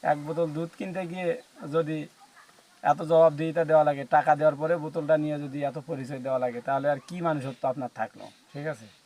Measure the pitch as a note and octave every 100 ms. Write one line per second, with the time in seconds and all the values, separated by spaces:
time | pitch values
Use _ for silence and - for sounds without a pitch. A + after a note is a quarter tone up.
0 | D#3 D3+ D3 D#3+ E3 D3+ E3 - G3 F3+
1 | F3 F#3 F3 E3 - - C#3+ D#3 D#3 D#3
2 | - _ - _ - _ _ _ - D3
3 | D#3+ D#3+ E3 D3 D#3+ D#3 D#3 D#3 D3 C#3
4 | C3+ D3+ D3 D3+ D#3 C#3+ D#3 E3+ D#3 D#3+
5 | D3+ D#3 D3+ D3 C#3+ C#3 C#3 C#3+ D3+ C3
6 | B2 C3+ B2+ C3 B2 A#2+ A#2+ C3+ C#3 C#3+
7 | - F3+ E3+ D3+ C3 A#2+ C#3 B2+ B2 -
8 | A2 - - _ _ C#3 D3+ C3 A2 _